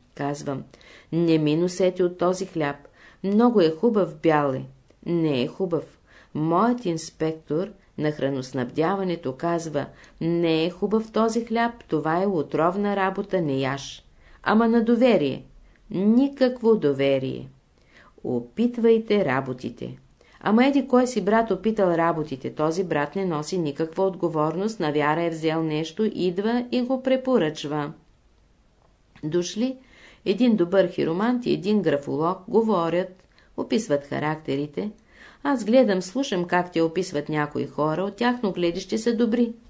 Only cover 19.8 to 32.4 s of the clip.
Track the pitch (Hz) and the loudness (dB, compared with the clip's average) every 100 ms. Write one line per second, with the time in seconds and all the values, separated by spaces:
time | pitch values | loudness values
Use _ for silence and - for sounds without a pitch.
19.8 | 123 131 _ _ _ - - 220 277 277 | -12 -12 _ _ _ -8 2 4 4 2
20.8 | 277 247 247 220 185 226 226 180 220 220 | 4 2 2 0 2 2 2 0 0 2
21.8 | 180 165 165 160 151 131 127 123 156 165 | 2 2 2 0 -4 -8 -8 -2 -2 0
22.8 | 175 151 147 196 185 151 151 190 151 - | -2 -2 -2 -4 -2 -4 -4 -4 -2 -4
23.8 | 160 190 190 175 175 156 151 165 214 220 | -4 -2 -2 0 -2 0 0 0 -4 -2
24.8 | 156 147 147 160 170 160 160 160 160 151 | -2 0 2 0 -2 -2 -2 -2 -2 -2
25.8 | 160 - 214 - 180 180 214 247 247 247 | -4 -2 -2 0 -2 -2 -2 -2 -2 -2
26.8 | 247 262 262 254 254 240 156 156 143 151 | -2 -2 0 0 2 0 0 -4 -6 -4
27.8 | 147 - _ _ _ _ _ _ _ _ | -6 -10 _ _ _ _ _ _ _ _
28.8 | _ _ _ - 156 175 180 208 254 254 | _ _ _ -12 -4 -2 -2 -2 -4 -4
29.8 | - - - - - 202 247 196 175 190 | -14 -20 -20 -8 -2 2 4 4 4 4
30.8 | 180 - 143 175 233 247 151 151 180 214 | 2 0 -2 0 0 0 0 -2 0 0
31.8 | 160 143 139 139 165 190 | 2 0 -2 -2 -2 -4